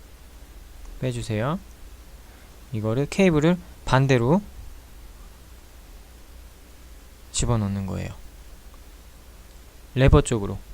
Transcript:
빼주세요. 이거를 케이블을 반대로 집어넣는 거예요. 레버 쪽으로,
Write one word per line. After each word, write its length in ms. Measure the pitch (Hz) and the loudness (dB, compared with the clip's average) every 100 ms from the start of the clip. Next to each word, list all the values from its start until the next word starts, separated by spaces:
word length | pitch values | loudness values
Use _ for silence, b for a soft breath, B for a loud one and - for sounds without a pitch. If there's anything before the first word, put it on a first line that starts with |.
| - - - - - - - - - - | -20 -20 -20 -20 -20 -20 -20 -18 -16 -6
빼주세요. 600 | 127 117 113 107 127 196 - - - - - - b b b - - | -6 -4 -4 -2 -2 -4 -8 -18 -20 -20 -20 -20 b b b -20 -10
이거를 340 | 110 107 120 143 | -4 -2 -2 -2
케이블을 540 | - 190 151 156 180 - - - | 2 4 4 4 2 -4 -12 2
반대로 560 | 131 135 127 120 190 - - - - - - - - - - - - - - - - - - - - - - - - - - - - - | 4 6 4 4 2 0 -12 -16 -18 -20 -20 -18 -18 -20 -20 -20 -20 -20 -20 -20 -20 -20 -20 -20 -20 -20 -20 -20 -20 -20 -20 -20 -20 -12
집어넣는 520 | - 120 117 101 98 95 | -4 0 0 0 -2 -4
거예요. 240 | 92 92 - - - - - - - - - - - - - - - - - - | -6 -8 -10 -16 -20 -20 -20 -20 -20 -20 -20 -20 -20 -20 -20 -20 -20 -20 -20 -8
레버 280 | 127 135 147 | 4 8 8
쪽으로, 360 | - 117 98 98 - | 6 0 -2 -6 -6